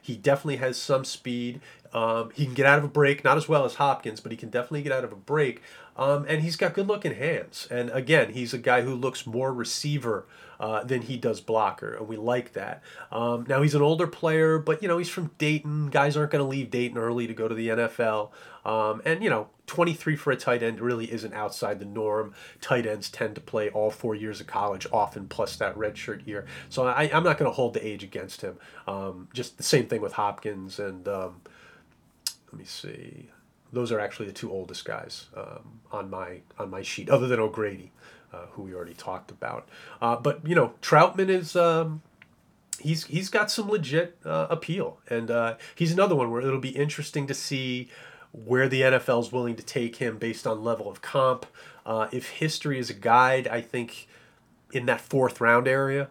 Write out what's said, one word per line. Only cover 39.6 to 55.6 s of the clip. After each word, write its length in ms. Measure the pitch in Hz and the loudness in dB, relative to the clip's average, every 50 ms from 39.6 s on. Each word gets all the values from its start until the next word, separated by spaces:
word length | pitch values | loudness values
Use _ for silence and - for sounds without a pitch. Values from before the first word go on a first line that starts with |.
| - - - - - - - - | -10 -14 -18 -20 -20 -18 -10 -2
Uh, 140 | - 117 117 | 0 0 2
but, 240 | 113 123 147 147 - - | 2 2 0 0 0 0
you 120 | 151 175 | 2 4
know, 180 | 170 131 113 - - | 4 4 4 2 -6
Troutman 480 | - - - 151 165 180 185 190 190 185 | 0 6 8 8 8 8 6 2 0 2
is, 260 | 190 185 175 156 - | 2 0 0 0 2
um, 460 | 180 170 170 165 160 165 160 156 156 - _ _ _ - _ _ _ _ _ _ _ _ - - - | 4 4 6 4 4 0 -2 -4 -8 -12 _ _ _ -20 _ _ _ _ _ _ _ _ -12 -10 -6
he's, 260 | - 147 165 160 - | -2 -2 -2 -2 -2
he's 240 | - 127 170 190 - | -4 -4 -4 -2 0
got 220 | - 220 214 208 | 2 2 2 2
some 180 | - - 220 202 | 0 -2 -2 0
legit, 480 | 214 208 156 127 135 160 175 175 - _ - | 0 0 0 0 0 0 0 0 -4 _ -8
uh, 220 | 156 160 160 160 - | -4 -2 0 0 0
appeal. 480 | 165 160 - - 160 196 151 92 - - - - | -2 -4 -2 -4 -4 -4 -4 -6 -6 -10 -8 -4
And, 220 | 120 117 117 113 | -4 -4 -2 0
uh, 280 | 117 117 117 113 113 - - - - | 0 0 0 0 -2 -6 -12 -10 -4
he's 160 | - 170 165 | 0 2 2
another 240 | 165 185 196 208 180 | 4 4 4 6 6
one 160 | 143 123 117 | 4 2 2
where 100 | 117 120 | 0 0
it'll 180 | 127 135 135 131 | 0 0 0 -2
be 100 | 127 131 | -2 -4
interesting 580 | 131 139 143 151 151 - 151 - - 156 139 135 | -2 0 0 0 -2 -4 -8 -6 -4 -4 -2 -2
to 80 | 135 | -4
see 540 | - - - 143 135 131 127 127 123 123 - - - - - - - - _ | -6 -6 -4 -4 -4 -2 -2 -4 -4 -6 -8 -14 -20 -20 -20 -20 -20 -20 _
where 360 | - - 113 110 123 127 131 131 | -20 -12 -4 2 4 4 4 4
the 160 | 131 131 131 | 4 4 6
N 120 | 131 131 | 6 6
F 120 | 127 - - | 4 4 4
L 120 | 123 117 | 2 2
is 120 | 120 117 | 2 0
willing 240 | 120 127 123 120 117 | -2 -2 -2 -2 -4
to 80 | 110 - | -6 -8
take 340 | - - 139 120 117 120 - | -6 -4 -2 -2 -2 -4 -4
him 200 | 135 120 110 107 | -4 -4 -4 -4
based 300 | 117 117 113 - - 120 | -4 -6 -4 -4 -2 -2
on 160 | 110 107 107 | -2 -2 0
level 260 | 117 117 107 104 101 | -2 -2 -2 -4 -8
of 140 | 98 - - | -10 -12 -10
comp. 420 | - - 143 131 131 127 120 - - - - - - - - - | -2 2 4 4 4 4 2 -2 -14 -18 -20 -20 -20 -20 -14 -6
Uh, 220 | 110 110 110 110 107 | -2 0 0 0 0
if 180 | - 127 123 - | -2 -6 -6 -6
history 500 | - - 160 156 156 - - 151 139 127 | -6 -2 -2 -2 -2 -2 -4 -2 -2 -2
is 100 | 123 120 | -4 -6
a 60 | - | -6
guide, 520 | 101 - 117 113 123 127 127 131 131 127 - | -2 2 6 8 8 8 8 6 4 2 0
I 140 | 117 120 | -2 -4
think 460 | 117 - - 127 120 117 - - - - - - - - _ _ _ _ _ _ _ _ | -4 -4 -4 -4 -4 -6 -8 -16 -18 -20 -20 -20 -20 -20 _ _ _ _ _ _ _ _
in 160 | - 131 123 123 | -6 -2 2 2
that 120 | 123 113 | 2 0
fourth 400 | - - - 135 127 123 - - | 0 0 2 4 4 2 2 2
round 280 | 117 117 117 120 | 6 6 8 8